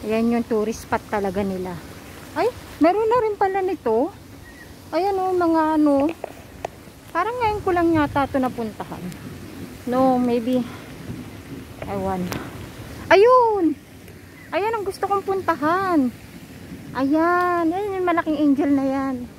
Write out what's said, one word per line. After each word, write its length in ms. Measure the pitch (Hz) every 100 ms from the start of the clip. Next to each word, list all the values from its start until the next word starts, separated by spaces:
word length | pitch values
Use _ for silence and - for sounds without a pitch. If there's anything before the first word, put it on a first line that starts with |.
| 214
Ayan 260 | 220 233 233
yung 80 | 233
tourist 400 | 220 214 233 -
spot 160 | 226 -
talaga 320 | 214 196 185
nila. 320 | 202 185 185 175 - - - - -
Ay, 140 | 285 403 - - -
meron 320 | 311 392 440
na 120 | 494 440
rin 80 | 403
pala 240 | 392 381
nito. 480 | 370 339 247 220 320 - - - - - - - - 320
Ayan 240 | 381 381
o, 160 | 370 370
mga 400 | 339 320 311 311
ano. 320 | 302 277 294 339 - - - - - - - - -
Parang 240 | 330 392 494
ngayon 160 | 453 415
ko 100 | 392 359
lang 160 | 339
yata 320 | 320 285 294
ito 160 | 277 277
napuntahan. 640 | 254 254 220 190 180 - 175 156 - - - - - -
No, 320 | - 247 262 254
maybe. 480 | 247 240 226 254 240 - - - - - - - - - - - -
Ewan. 320 | 196 190 190 180 - - - - - - - -
Ayun! 640 | 349 440 508 466 415 330 294 - - - - - - -
Ayan 240 | 311 415 453
ang 80 |
gusto 240 | 381 - 381
kong 160 | 392
puntahan. 880 | 392 381 349 330 294 349 392 330 254 - - - - - - - -
Ayan. 760 | 240 269 311 339 349 359 349 330
Ayan 240 | 359 415 381
yung 80 |
malaking 320 | 359 339 320 302
angel 360 | 294 269 285 277
na 80 |
yan. 320 | 269 269 269 254 240